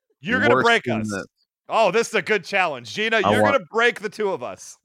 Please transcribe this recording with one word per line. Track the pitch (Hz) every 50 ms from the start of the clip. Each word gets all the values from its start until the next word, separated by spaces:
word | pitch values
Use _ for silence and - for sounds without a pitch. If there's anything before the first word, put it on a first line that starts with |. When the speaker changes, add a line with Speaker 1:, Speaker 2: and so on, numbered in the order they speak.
Speaker 1:
<laughs> | _ _ _ _
You're | 135 190 247 262
gonna | 294 - 247
Speaker 2:
Worst | 254 226
Speaker 1:
break | 233 233 208 -
Speaker 2:
in | 240 - 110
Speaker 1:
us. | 110 107
Speaker 2:
the | 101 95 - - _ _ _ _ _ _ _
Speaker 1:
Oh, | - 165 214 226 185
this | 175 226 220
is | - 220
a | 202
good | - - 214 202 -
challenge. | - 196 196 185 165 143 123 120 107 104
Gina, | 190 220 226 226
Speaker 2:
I | 220 185 202
Speaker 1:
you're | 214 214 104
Speaker 2:
want | - -
Speaker 1:
gonna | 262 175 -
break | 196 226 233 240 - -
the | 190 208
two | - - 208 196
of | 180 131
us. | 123 104 92 - - - - _ _